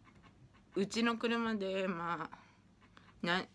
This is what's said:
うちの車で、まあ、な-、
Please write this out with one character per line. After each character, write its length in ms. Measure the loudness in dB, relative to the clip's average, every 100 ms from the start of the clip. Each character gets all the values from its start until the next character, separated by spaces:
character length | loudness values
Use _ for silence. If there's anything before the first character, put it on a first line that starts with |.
| -20 -20 -20 -20 -20 -20 -6
う 120 | -2 0
ち 180 | 2
の 120 | 2 2
車 380 | 0 0 0
で、 320 | 0 -2 0 -2
ま 420 | -2 -2 -4 -6
あ、 60 | -12 -20 -20 -20 -20 -20 -20 -20 -4
な-、 200 | 0 0 0